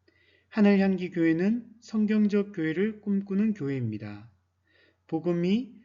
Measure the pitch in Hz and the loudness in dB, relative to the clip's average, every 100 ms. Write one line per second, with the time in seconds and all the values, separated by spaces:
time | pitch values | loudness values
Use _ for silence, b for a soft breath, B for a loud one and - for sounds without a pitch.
0 | _ b b b b 226 202 196 196 185 | _ b b b b 4 6 6 4 0
1 | 180 175 165 165 196 240 - - - 220 | -2 0 2 2 0 -2 -6 -20 -8 -2
2 | 208 214 208 202 202 202 160 160 220 214 | 0 2 2 0 -2 -4 -2 0 -2 -4
3 | 202 196 196 196 220 208 139 135 113 107 | -4 -4 -2 -2 0 -2 -4 -4 -4 -6
4 | 104 104 117 _ _ _ b b b b | -10 -14 -18 _ _ _ b b b b
5 | - 160 175 170 175 220 269 B | -8 -4 -2 0 2 0 -2 B